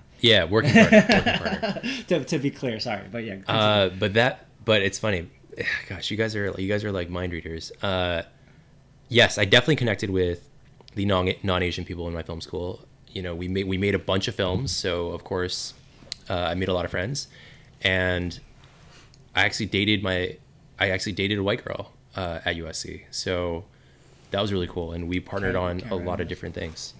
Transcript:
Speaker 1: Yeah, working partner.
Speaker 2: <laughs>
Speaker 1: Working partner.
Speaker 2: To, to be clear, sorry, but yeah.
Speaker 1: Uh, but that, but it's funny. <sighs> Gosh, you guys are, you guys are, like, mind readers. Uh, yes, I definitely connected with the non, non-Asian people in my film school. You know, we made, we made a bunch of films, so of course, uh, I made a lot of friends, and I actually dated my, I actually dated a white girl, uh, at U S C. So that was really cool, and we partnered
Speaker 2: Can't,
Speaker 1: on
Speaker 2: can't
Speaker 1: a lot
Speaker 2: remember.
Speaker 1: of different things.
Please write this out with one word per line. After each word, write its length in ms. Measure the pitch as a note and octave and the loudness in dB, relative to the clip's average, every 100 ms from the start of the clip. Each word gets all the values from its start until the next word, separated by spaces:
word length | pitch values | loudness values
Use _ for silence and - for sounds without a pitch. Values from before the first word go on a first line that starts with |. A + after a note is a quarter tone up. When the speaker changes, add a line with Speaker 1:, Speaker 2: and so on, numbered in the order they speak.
| - - | -20 2
Speaker 1:
Yeah, 220 | A#2 G#2+ E2 | 6 6 6
working 260 | G#2+ C#3+ | 2 6
partner. 340 | A3 G#3+ G#3+ - | 8 10 10 8
Speaker 2:
<laughs> 40 | |
Speaker 1:
Working 240 | G3+ A#3+ | 4 4
partner. 480 | F3+ - F#3+ G#3+ G3 A#3 C4 - | 0 -2 -2 -4 -4 -6 -6 -2
Speaker 2:
To, 160 | E3+ | -2
to 160 | B2+ D#3+ | 0 -2
be 100 | C#3 | -2
clear, 300 | - C3 A2 | -2 -4 -4
sorry, 280 | A#2+ G2+ G2 | -4 -6 -6
but 140 | A#2 A2+ | -8 -8
yeah. 140 | F#2+ - | -8 0
Speaker 1:
Uh, 440 | A2 G#2+ G#2 F#2+ | 4 4 6 4
but 240 | F#2 G#2 | 2 2
that, 320 | G#2 B2+ - - - | 4 4 0 -14 -8
but 180 | - G#2+ | 2 4
it's 160 | G2 - | 2 0
funny. 280 | A2 F#2 E2+ - - - | -2 -2 -4 -16 -18 -8
<sighs> 320 | - - - | -4 -4 -6
Gosh, 200 | F2 - | -10 -6
you 40 | G#2+ | -2
guys 180 | A2 | -2
are, 220 | G#2+ G2 F2 | 0 -4 -2
you 120 | F#2+ | -2
guys 160 | G#2 G#2 | -2 -2
are, 80 | |
like, 160 | F#2+ E2+ | -4 -4
mind 240 | F2+ F2+ | -4 -4
readers. 400 | E2+ D#2+ E2 - - | -6 -8 -10 -10 -6
Uh, 380 | G2+ F#2 F2+ E2+ - - - - - - - - - | -2 0 0 -2 -6 -18 -20 -20 -20 -20 -20 -20 2
yes, 280 | A#2 G#2+ - | 4 4 4
I 60 | |
definitely 320 | G2+ A#2+ C#3+ D3 | 4 4 4 2
connected 360 | A#2+ G2 G2+ | 2 0 0
with 360 | F#2 F2+ F2 - - - - - G#2+ | 0 0 -2 -10 -20 -20 -20 -14 -4
the 80 | |
non, 300 | G2+ F#2+ F#2 - | 0 2 2 -2
non-Asian 400 | G2 F2+ F2+ E2+ | 0 0 0 -4
people 240 | F2 F2 E2+ | -8 -8 -6
in 60 | |
my 100 | E2+ | -8
film 160 | E2 E2 | -8 -10
school. 460 | - F2 F2+ G2+ - - - | -8 -8 -8 -10 -18 -20 -14
You 100 | F#2+ | -10
know, 140 | F2+ E2+ | -8 -6
we 140 | F2+ | -2
made, 180 | F#2+ G2 | -2 0
we 100 | F#2+ | 0
made 180 | G2+ F#2+ | 2 0
a 40 | |
bunch 300 | - F#2+ - | 0 0 0
of 60 | G#2 | -2
films, 380 | F#2 F#2+ C3 | -2 0 -2
so 340 | F2 F#2+ F2 E2+ | -4 -2 -2 -4
of 180 | E2+ - | -8 -6
course, 480 | F#2+ F2+ - - - - - - - - | -4 -2 -4 -8 -12 -20 -20 -12 -12 -6
uh, 60 | F#2 | -2
I 180 | E2+ | -2
made 160 | F2+ F#2 | 0 0
a 40 | |
lot 120 | F2+ F2 | 0 0
of 60 | |
friends, 360 | F#2 G2 C#3 - - - - - - | -4 -4 -6 -8 -18 -20 -20 -20 -2
and 580 | G2 F#2 F#2 F2+ F2 - - - - - - - - - - F#2 | 0 2 2 0 -4 -8 -18 -20 -20 -20 -20 -20 -20 -20 -4 0
I 80 | |
actually 220 | G#2 - G#2 | 0 0 -2
dated 380 | G2 G#2 G#2 | 2 2 2
my, 340 | G2 F#2 F2+ - - - - - | 2 -2 -2 -8 -20 -20 -20 -2
I 120 | G2 | 0
actually 200 | F#2+ A2 | 0 -4
dated 260 | F2 G2 G#2 | -2 0 0
a 60 | |
white 220 | G2 A2+ - | 0 -2 -4
girl, 260 | - - - - | -10 -12 -20 -14
uh, 260 | - F2+ E2 | -8 -6 -4
at 140 | F2+ E2+ | -4 -4
U 100 | D#2+ | -6
S 120 | - | -10
C. 260 | F2 D#2+ - | -10 -14 -12
So 540 | - F#2+ F2+ F2 E2+ G2+ - - - - - - | -8 -4 -2 -2 -6 -10 -20 -20 -20 -20 -20 -6
that 100 | G2 | -4
was 100 | G#2 | -2
really 160 | G2 F2 | -2 -2
cool, 240 | F2+ E2 | -6 -8
and 160 | E2+ E2+ | -8 -4
we 140 | F2+ | -6
partnered 320 | - G2 F#2+ F#2 | -4 -4 -2 0
Speaker 2:
Can't, 80 | |
Speaker 1:
on 160 | F2+ F2+ | -2 -4
Speaker 2:
can't 120 | - | -6
Speaker 1:
a 40 | F#2+ | -6
lot 60 | |
Speaker 2:
remember. 220 | F2 F2 | -4 -4
Speaker 1:
of 40 | E2+ | -6
different 280 | F2 E2+ E2+ | -8 -10 -8
things. 380 | F2 - - | -10 -10 -14